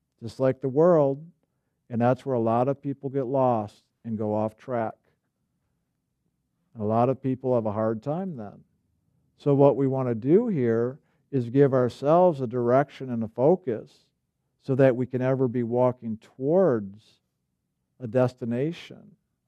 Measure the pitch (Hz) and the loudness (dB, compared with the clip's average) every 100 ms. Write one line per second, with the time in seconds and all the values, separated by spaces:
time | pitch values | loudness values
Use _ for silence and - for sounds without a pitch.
0 | _ _ 117 - 131 127 139 127 170 165 | _ _ -16 -2 -2 -2 -2 2 4 4
1 | 139 139 165 _ _ _ _ _ _ 113 | 2 -2 -10 _ _ _ _ _ _ 0
2 | 120 127 139 127 113 117 123 135 143 139 | 2 0 -2 -2 0 0 0 -2 -8 -10
3 | 139 135 123 135 127 117 104 - _ _ | -8 -6 -4 0 0 0 -4 -12 _ _
4 | 113 107 110 107 110 - - 120 110 - | -10 -6 -2 -2 -4 -8 -8 -6 -6 -8
5 | _ _ _ _ _ _ _ _ _ _ | _ _ _ _ _ _ _ _ _ _
6 | _ _ _ _ _ _ _ 120 104 113 | _ _ _ _ _ _ _ -8 -2 0
7 | 123 123 135 127 131 123 110 104 110 113 | 0 0 -4 -4 -2 -2 -2 -2 -2 -4
8 | 139 156 196 139 104 - _ _ _ _ | -6 -8 -8 -12 -14 -18 _ _ _ _
9 | _ _ _ _ 147 143 139 120 139 135 | _ _ _ _ 0 4 4 4 0 -2
10 | 127 117 123 180 247 175 120 113 120 139 | -2 -4 2 2 2 0 0 0 -2 -6
11 | _ _ _ 139 117 131 139 131 123 - | _ _ _ -4 0 4 4 4 0 -2
12 | 135 165 180 143 127 123 120 127 143 - | 2 4 4 2 -4 -2 2 2 0 -6
13 | 131 117 113 - 135 180 139 107 - _ | -10 -8 -6 0 2 2 -2 -8 -10 _
14 | _ _ _ _ _ _ - 131 135 120 | _ _ _ _ _ _ -4 2 4 2
15 | 123 127 127 131 131 123 117 120 127 123 | -2 -4 -2 0 0 -2 -2 0 0 -2
16 | 117 110 - - 135 175 185 117 98 104 | -8 -12 -12 -8 -2 2 2 0 -4 -14
17 | _ _ _ _ _ _ _ _ _ _ | _ _ _ _ _ _ _ _ _ _
18 | 123 123 123 - 120 120 147 170 - - | -4 0 0 -2 -6 -4 -4 -6 -16 -20
19 | - _ _ _ | -20 _ _ _